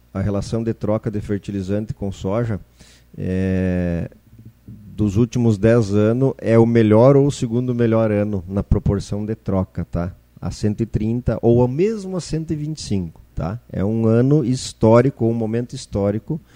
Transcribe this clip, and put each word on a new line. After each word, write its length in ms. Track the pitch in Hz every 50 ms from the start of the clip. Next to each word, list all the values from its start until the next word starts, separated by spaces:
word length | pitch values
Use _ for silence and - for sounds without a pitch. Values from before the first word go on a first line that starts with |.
| _ _
a 80 | - 98
relação 420 | 95 104 98 101 - - 120 113
de 120 | 117 113 104
troca 360 | - - 98 107 110 - 117
de 100 | 104 104
fertilizante 760 | - - 104 98 - - 101 98 95 90 101 104 110 104 -
com 180 | - 104 98
soja, 480 | 92 - - 95 101 117 120 113 104 90 - _ _ - - - - _ _ _ -
é, 960 | - 98 92 92 92 95 95 92 92 92 92 90 90 87 87 85 85 85 - - _ _ _ _ - - - _ _ _
dos 500 | - - - - - - - 107 104 90
últimos 400 | 113 123 117 - 127 117 117 107
dez 380 | 92 101 110 117 120 107 95 101
anos, 400 | 104 107 110 117 127 131 120 -
é 220 | - - 107 113 113
o 80 | 117
melhor 500 | 117 117 117 110 107 107 110 123 135 143
ou 100 | 139 139
o 60 | 147
segundo 420 | - - 135 117 113 123 127 123 123
melhor 360 | 120 120 113 113 113 113 110
ano 340 | 104 104 104 107 104 95 85
na 160 | 92 98 101
proporção 640 | - - - 101 - - 104 95 - - 101 101 107
de 100 | 104 -
troca, 520 | - - - 95 95 92 - - 87 85
tá? 280 | - - 87 87 90 - - _ _ _ -
A 120 | - 90
cento 320 | - - - 107 104 -
e 40 | 113
trinta 520 | - - - 107 110 117 123 - - 113 -
ou 220 | - 117 117 120
a 60 | 123 123
mesmo 500 | 131 151 185 220 226 208 190 185 190 170
a 20 |
cento 300 | - - 156 160 160 160
e 60 | 160
vinte 220 | 151 151 151 156 -
e 40 |
cinco, 400 | - - 104 95 87 80 - - - _ -
tá? 240 | - - 82 107 120 _ -
É 100 | - 90
um 240 | 95 104 113 113 113
ano 380 | 113 113 117 127 135 147 156 123
histórico, 840 | 113 127 131 - - - - 123 110 113 120 123 139 - - 117
um 60 | 113
momento 420 | 117 117 113 107 113 120 123 - -
histórico, 640 | 127 - - - 101 101 101 101 107 - - 151 165 - _ _